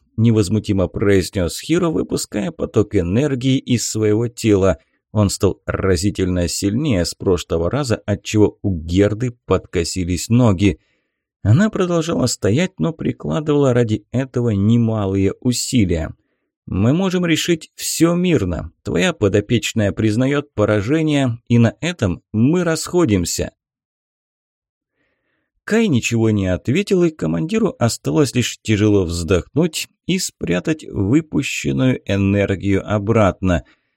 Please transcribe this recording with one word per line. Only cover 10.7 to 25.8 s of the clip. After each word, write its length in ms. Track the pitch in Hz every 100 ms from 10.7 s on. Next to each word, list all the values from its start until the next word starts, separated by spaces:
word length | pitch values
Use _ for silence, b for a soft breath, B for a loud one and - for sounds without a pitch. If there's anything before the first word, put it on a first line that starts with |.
| 80 _ _ _ _ _ _
Она 260 | - 135 214
продолжала 560 | - 180 170 160 - 123
стоять, 540 | - 98 120 185 -
но 120 | 160
прикладывала 800 | 160 - - 147 160 156 147 139
ради 360 | 123 117 107 -
этого 380 | 123 131 123 120
немалые 840 | 98 104 120 113 110 98 98 95 -
усилия. 760 | 127 120 - 127 90 82 76 - _ _ _ _ -
"Мы 280 | 92 113
можем 320 | 165 190 180 170
решить 460 | 151 - 165 - -
всё 400 | - - 165 175
мирно. 560 | 180 139 92 85 82 -
Твоя 280 | - - 180
подопечная 800 | - 101 104 - 117 - 110 101
признаёт 640 | - 107 107 131 143 147
поражение, 840 | - 208 107 101 160 156 143 131 117 -
и 80 | 117
на 180 | 113 -
этом 400 | 160 175 95 - _
мы 320 | 107 127 180
расходимся". 880 | 170 156 - 175 151 98 82 - - - _ _ _ _ _ _ _ _ _ _ _ _ _ _ _ _ _ _ _ _ -
Кай 240 | 220